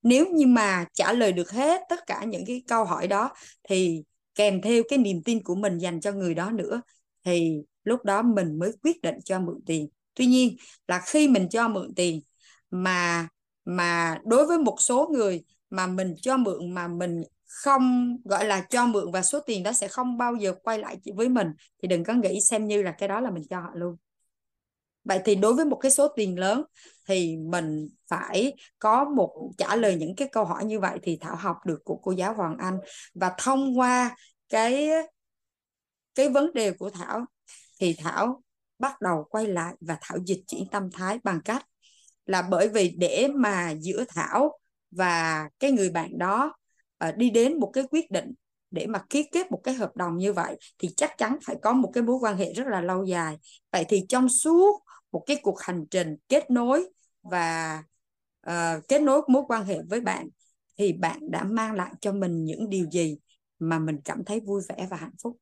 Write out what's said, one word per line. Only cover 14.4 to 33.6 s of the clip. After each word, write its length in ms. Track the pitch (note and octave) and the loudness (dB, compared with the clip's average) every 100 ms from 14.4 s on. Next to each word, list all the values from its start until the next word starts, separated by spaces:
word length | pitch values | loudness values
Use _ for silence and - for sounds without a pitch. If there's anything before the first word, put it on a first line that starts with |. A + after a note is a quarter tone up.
với 120 | D#4 E4+ | 6 4
một 180 | B3+ - | 2 0
số 300 | - B3+ E4 | 0 2 2
người 300 | C#4 G3+ F3 - _ _ | 2 0 -2 -8 _ _
mà 180 | F#3+ F#3 | -4 -2
mình 280 | F#3 F#3+ D#3+ | -2 -4 -4
cho 160 | B3+ C4 | 0 0
mượn 360 | G#3+ F3 F3 | 0 -2 -6
mà 140 | F3+ F3 | -6 -6
mình 360 | E3+ F3+ E3+ - _ | -4 -4 -6 -8 _
không, 720 | _ - C#4 C4+ B3+ B3 B3 A#3+ | _ -6 2 4 4 4 0 -4
gọi 200 | - G3 | -2 0
là, 200 | G#3+ G3 F#3 | 2 0 0
cho 160 | A#3+ | 2
mượn 260 | A#3+ G#3 F3 | 2 2 0
và 100 | F#3 | -2
số 180 | - C#4+ | 0 -2
tiền 240 | D4 G#3 | -4 -2
đó 100 | F#3 | -2
sẽ 140 | B3 G3 | -2 -4
không 300 | B3+ B3+ A#3+ | -4 -4 -2
bao 180 | A#3+ | -2
giờ 180 | A#3+ G3 F#3 | -2 -4 -2
quay 160 | - A3 | -4 -4
lại 180 | - F#3+ - | -6 -12 -12
với 140 | G3 A#3+ | -2 2
mình 180 | B3 F3 D3+ _ _ | 2 0 -4 _ _
thì 60 | F#3 | 0
đừng 160 | F3 | 0
có 100 | E3+ | 2
nghĩ 280 | A#3+ G3 D3+ | 0 0 0
xem 260 | - A3 G#3+ | 0 0 0
như 140 | G#3 | 0
là 100 | F#3 | -2
cái 180 | F3 G3 | -4 -4
đó 100 | G3+ | -2
là 120 | B3+ | -4
mình 120 | F3 D3+ | -6 -8
cho 100 | F3+ | -10
họ 100 | E3+ | -10
luôn. 220 | F3 F3 E3+ _ _ _ _ _ _ _ _ _ _ | -8 -8 -8 _ _ _ _ _ _ _ _ _ _
Vậy 180 | - F#3+ | -4 -2
thì 100 | G3+ | 2
đối 180 | G3 G#3 | 4 4
với 120 | B3 | 4
một 120 | D#4 - | 2 2
cái 100 | C4 | 2
số 160 | C4 D4 | 4 4
tiền 240 | C4+ G3+ F3+ | 2 -2 0
lớn 240 | F#3+ A#3+ - _ - _ - | 0 0 -4 _ -20 _ -2
thì 300 | F#3+ E3+ D#3+ | 0 0 -2
mình 500 | D#3+ F3 D#3+ D3+ D3+ _ _ | -4 -4 -2 -4 -6 _ _
phải 460 | F3 - F#3 C4 - - _ | -6 -2 -2 -2 -4 -20 _
có 260 | G#3+ A#3 C#4+ | 2 2 2
một 360 | C#4 F3 - - - | 2 0 -2 -14 -8
trả 180 | - | -2
lời 200 | G#3+ G#3+ | 2 2
những 200 | F3 D#3 | 0 -4
cái 120 | F#3+ C4+ | -6 -4
câu 140 | A3+ | -2
hỏi 200 | F#3 E3+ | -2 -2
như 140 | G#3+ G#3+ | -4 -2
vậy. 200 | F#3+ - | -4 -4
Thì 140 | - D#3+ | -6 -6
Thảo 140 | E3 | -8
học 220 | E3+ F#3 E3 | -6 -6 -6
được 140 | F3+ D3+ | -6 -6
của 120 | - | -6
cô 160 | - F#3+ | -6 -4
giáo 220 | F#3 F#3 | -2 -2
Hoàng 240 | A3 E3+ - | -2 -4 -4
Anh, 180 | F#3 F#3+ - - - | -6 -6 -10 -20 -18
và 200 | F3 F3+ F3+ | -2 -2 0
thông 420 | B3+ C4+ | 0 0